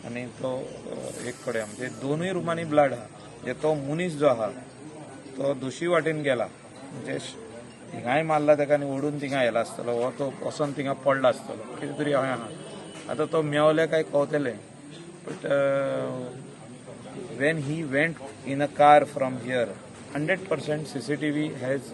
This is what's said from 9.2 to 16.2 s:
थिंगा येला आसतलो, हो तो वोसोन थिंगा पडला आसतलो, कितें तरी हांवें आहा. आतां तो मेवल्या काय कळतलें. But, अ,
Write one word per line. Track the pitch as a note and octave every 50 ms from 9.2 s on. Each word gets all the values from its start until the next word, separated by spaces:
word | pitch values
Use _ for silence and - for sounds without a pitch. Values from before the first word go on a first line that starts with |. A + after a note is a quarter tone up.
थिंगा | C#3+ C3+ C3+ C#3 B2+
येला | A#2 A2 A#2
आसतलो, | A2+ - - - - A#2+ A#2+ A#2 A#2+
हो | C3
तो | B2 - C#3+ C3+ - -
वोसोन | - B2 A#2+ - D3+ C#3+
थिंगा | C3+ D3+ C3+ C3+
पडला | C3+ C3 - C#3+ C3 C3 C3 B2+
आसतलो, | A2 - - - -
कितें | - - - - - D3 C#3+ C#3+ C3+
तरी | D3 D3
हांवें | C#3+ C3 C3 C3+
आहा. | B2+ A#2+ A#2 G#2+ G2 - - - - - - - - - - -
आतां | - C3 D#3 D3
तो | - D#3+
मेवल्या | D#3 D3 C#3+ D3 D3+ D#3 D#3 D#3+ E3
काय | D3+ D#3+ D#3+
कळतलें. | D#3 - - C#3+ C#3+ B2+ D3+ D3 C#3+ B2+ G#2+ G#2 - - - - - - - - - - - - -
But, | - - - -
अ, | D3+ C#3 C#3 C#3 C#3 C#3 C#3 C3+ C3+ C3+ C3 C3 B2+ B2+ B2+